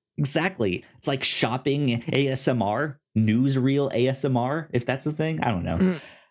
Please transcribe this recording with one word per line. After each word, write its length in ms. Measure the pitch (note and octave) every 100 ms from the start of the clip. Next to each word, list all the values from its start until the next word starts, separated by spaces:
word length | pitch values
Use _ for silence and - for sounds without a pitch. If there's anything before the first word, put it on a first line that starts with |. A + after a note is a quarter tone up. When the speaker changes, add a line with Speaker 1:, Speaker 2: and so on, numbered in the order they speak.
| _ -
Speaker 1:
exactly. 680 | C#3+ D#3+ F3+ F#3 G#2 F2+ - -
It's 100 | -
like 140 | C3+
shopping 800 | - - A#2 B2+ C#3 C#3 C#3 A#2 -
A 160 | C#3 C#3
S 180 | C3 -
M 140 | B2
R, 400 | G2+ A2 D3+ C#3 _ A2
newsreel 760 | A2 A2 C3+ C3 B2+ C#3 C#3
A 160 | A#2 B2+
S 160 | C3+
M 140 | C#3 B2+
R, 320 | B2 D#3 D#3
if 140 | B2+ B2
that's 200 | C3+ D3+
a 60 |
thing. 300 | D3+ D#3+ D#3+
I 60 | B2+
don't 140 | G2
know. 140 | F2+ E2+
Speaker 2:
Mm. 220 | F#3 E3 - - _